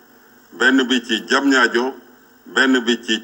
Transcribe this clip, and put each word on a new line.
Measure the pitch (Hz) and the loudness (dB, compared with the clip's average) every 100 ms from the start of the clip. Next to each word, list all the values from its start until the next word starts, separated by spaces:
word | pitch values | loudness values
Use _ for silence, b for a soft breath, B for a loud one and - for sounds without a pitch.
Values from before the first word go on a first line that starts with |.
| _ _ _ _ _ | _ _ _ _ _
benn | - 120 135 | -2 2 2
bi | 123 127 117 | 2 -2 -2
ci | 104 | -4
Diamniadio, | 92 131 139 131 120 120 131 - - - _ _ - | -2 0 2 2 2 0 -4 -6 -18 -20 _ _ -6
benn | 123 131 127 | 0 2 2
bi | 117 117 | 0 -4
ci | - 110 | -2 -6